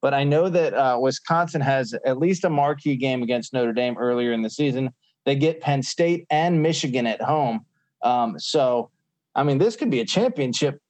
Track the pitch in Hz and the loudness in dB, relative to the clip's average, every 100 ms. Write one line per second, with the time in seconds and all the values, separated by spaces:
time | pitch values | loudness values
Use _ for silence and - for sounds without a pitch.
0 | 135 139 143 147 185 170 160 120 135 123 | 2 2 2 4 4 2 0 2 2 2
1 | 131 131 - 165 170 160 135 135 123 117 | 0 -2 -2 0 0 -2 0 0 -2 -4
2 | 135 131 165 185 185 151 143 147 147 135 | -2 0 0 0 0 2 0 0 -2 -2
3 | 135 131 117 123 113 131 120 117 123 120 | -2 -2 -2 -2 -2 -2 0 0 -2 -2
4 | 123 120 120 117 110 - 147 127 131 - | -2 0 0 -2 -4 -2 -2 0 -4 -6
5 | _ _ - 139 156 160 - 139 131 - | _ _ -2 2 0 0 0 -2 -2 0
6 | 170 170 170 151 170 170 156 160 151 127 | 0 0 0 0 2 2 2 0 -2 -2
7 | 117 104 110 151 135 110 - _ _ _ | -2 -2 -2 0 0 -4 -8 _ _ _
8 | 120 123 117 101 - 156 131 123 113 _ | 0 0 0 -4 -2 0 2 0 -4 _
9 | _ _ _ - 143 139 208 226 277 135 | _ _ _ -2 0 2 2 0 -2 0
10 | 113 - 247 247 131 117 147 139 _ | 0 0 0 0 -4 -2 -2 -4 _